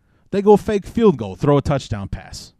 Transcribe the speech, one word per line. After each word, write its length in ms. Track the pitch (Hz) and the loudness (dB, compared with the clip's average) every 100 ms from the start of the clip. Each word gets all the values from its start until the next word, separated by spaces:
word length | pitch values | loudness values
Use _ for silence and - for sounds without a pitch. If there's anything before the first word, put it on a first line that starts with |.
| _ _ _ | _ _ _
They 100 | 196 | 0
go 140 | 202 202 | 4 4
fake 280 | - 208 | 2 -6
field 320 | - - 220 135 | -6 0 2 2
goal, 200 | 101 95 | -4 -4
throw 200 | 147 143 | 0 0
a 40 | |
touchdown 460 | - 139 - 107 98 | 0 -4 -6 -10 -8
pass. 440 | - - - - | -12 -12 -20 -20